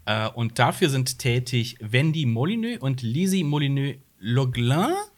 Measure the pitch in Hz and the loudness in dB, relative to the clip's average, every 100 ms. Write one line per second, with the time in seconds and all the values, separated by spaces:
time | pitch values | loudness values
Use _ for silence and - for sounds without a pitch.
0 | - 107 110 117 117 - 127 - 165 135 | -4 -2 -2 -4 -4 2 2 2 0 0
1 | 127 - 127 123 123 120 117 - 107 123 | -2 -2 0 0 0 -2 -2 -6 -2 2
2 | 160 160 127 113 151 233 233 233 135 131 | 2 2 0 0 0 -2 -4 -4 -2 -2
3 | 117 135 190 190 147 147 143 139 139 135 | -2 0 2 2 2 0 0 0 -2 -6
4 | _ _ 101 123 131 120 120 147 247 381 | _ _ 0 0 2 0 2 2 2 0
5 | 415 | -4